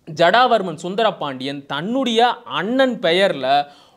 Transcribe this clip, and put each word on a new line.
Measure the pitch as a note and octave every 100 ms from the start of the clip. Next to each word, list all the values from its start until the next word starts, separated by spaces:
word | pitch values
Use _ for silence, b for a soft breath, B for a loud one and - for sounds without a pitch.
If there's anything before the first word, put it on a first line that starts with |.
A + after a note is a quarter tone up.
| - D#3
ஜடாவர்மன் | E3+ A3 B3+ A3+ F#3 D3+
சுந்தர | F3+ G3+ G#3+
பாண்டியன் | E3+ D3+ C3 C3 C#3+ C#3
தன்னுடைய | C#3+ F3+ C4 B3+ A3+ A#3+
அண்ணன் | - - C#3 F#3+ C4 C4 A3
பெயர்ல | F3 F3+ G3 D3 C3 C#3+ C#3+ B B